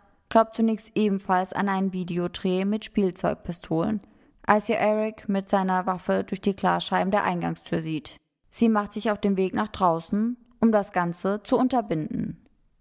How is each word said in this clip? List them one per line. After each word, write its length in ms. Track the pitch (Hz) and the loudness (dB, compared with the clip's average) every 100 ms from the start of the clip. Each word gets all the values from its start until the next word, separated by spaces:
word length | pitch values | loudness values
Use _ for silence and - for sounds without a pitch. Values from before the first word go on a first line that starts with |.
| _ _ _ | _ _ _
klopft 260 | 226 226 - | 4 4 2
zunächst 360 | 226 214 - - | 0 0 -4 0
ebenfalls 560 | 214 196 - 185 190 | 2 0 2 0 0
an 160 | - 196 | -2 -2
einen 240 | 190 196 | 0 -2
Videodreh 720 | 185 175 175 175 - 185 185 | -2 -4 -2 -4 -4 -2 0
mit 220 | 196 214 - | 0 -2 -2
Spielzeugpistolen, 1120 | - 190 - 165 147 - 170 - 165 165 214 - _ _ _ - | 0 0 0 -4 -4 -6 -10 -4 -2 0 -4 -8 _ _ _ 0
als 220 | 208 - | 2 2
sie 60 | |
Eric 540 | 226 214 214 220 214 - | 0 2 2 -2 -6 -4
mit 220 | 196 196 | -4 0
seiner 360 | 196 190 185 185 | 0 2 0 0
Waffe 380 | 180 - 190 | -4 -2 -2
durch 160 | 190 190 | -2 -2
die 160 | 202 196 | -2 0
Glasscheiben 560 | 180 175 - 185 185 | 0 0 0 0 2
der 120 | 202 | 2
Eingangstür 580 | - 175 170 165 - 170 | 0 -2 -4 -6 -6 -6
sieht. 340 | 160 156 - - _ _ _ | -4 -6 -8 -16 _ _ _
Sie 220 | - 233 | 0 2
macht 240 | 214 202 | 2 -2
sich 180 | 214 220 | -4 -2
auf 80 | 208 | 0
den 160 | 202 190 | 0 2
Weg 180 | 185 | 0
nach 140 | 208 214 | -2 -4
draußen, 680 | - 180 165 - 202 226 247 _ _ | 0 2 2 -2 -2 -2 -4 _ _
um 100 | 233 | 4
das 220 | 214 196 | 4 2
Ganze 500 | 180 175 170 190 208 | 0 -2 -2 -2 -4
zu 140 | - 254 | 0 2
unterbinden. 840 | 254 247 208 160 151 - - 170 _ _ _ _ | 4 2 0 -4 -2 -4 -6 -8 _ _ _ _